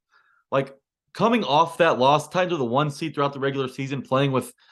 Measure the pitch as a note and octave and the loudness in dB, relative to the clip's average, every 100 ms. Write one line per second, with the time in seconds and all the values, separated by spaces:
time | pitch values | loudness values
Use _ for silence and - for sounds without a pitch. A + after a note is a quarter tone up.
0 | _ _ _ _ - C3+ C3+ - _ _ | _ _ _ _ -4 -2 -2 -10 _ _
1 | _ - A3 A#3 C3+ D3 E3 - E3 A#2+ | _ 0 2 2 2 2 2 2 2 4
2 | C3 D3 D3 F3+ F3+ E3 A#2+ B2+ D3+ C#3+ | 4 2 0 -2 -2 -2 -2 0 -2 -4
3 | D#3+ D3 C#3+ C#3 C3+ C3+ B2+ - C3+ C#3 | -8 -2 -4 -2 -4 -4 -6 -6 -8 -6
4 | - C3 C#3 B2+ - - _ | -2 0 2 0 -4 -12 _